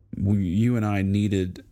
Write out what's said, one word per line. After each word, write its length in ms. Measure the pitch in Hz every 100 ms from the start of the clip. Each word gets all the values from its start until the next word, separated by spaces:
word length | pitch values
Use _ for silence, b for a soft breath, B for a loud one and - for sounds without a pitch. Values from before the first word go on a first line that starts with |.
| - -
We, 260 | 98 104
you 320 | 92 92 117 120
and 100 | 107
I 160 | 101
needed 640 | 98 101 104 98 92 90 -